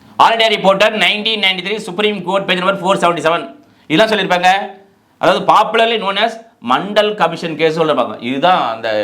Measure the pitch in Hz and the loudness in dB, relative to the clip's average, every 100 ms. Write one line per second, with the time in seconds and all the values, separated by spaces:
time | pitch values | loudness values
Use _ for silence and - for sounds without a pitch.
0 | - - 170 226 220 202 185 190 220 214 | -12 2 2 4 2 2 2 4 2 2
1 | 180 208 220 214 190 185 185 208 202 175 | 0 0 -4 0 -2 -2 -6 -6 -6 -2
2 | 208 202 170 196 196 180 185 190 180 196 | -2 -2 -4 -4 -2 -2 -2 -2 -2 0
3 | 175 156 156 170 139 - _ _ - 160 | 0 0 0 -2 -4 -18 _ _ -2 2
4 | 214 208 180 180 180 196 - - _ _ | 2 2 0 2 2 2 -2 -14 _ _
5 | _ - 160 196 - 165 - 226 226 226 | _ -2 0 2 2 2 2 2 0 0
6 | 190 196 226 - - _ 117 135 190 208 | -2 -2 -2 -4 -18 _ -2 -2 0 0
7 | 208 208 170 160 170 151 160 160 156 135 | 0 0 -2 -2 -8 0 0 2 0 0
8 | 107 110 120 135 175 175 123 113 113 107 | -2 -4 -6 0 2 2 0 -4 -2 -2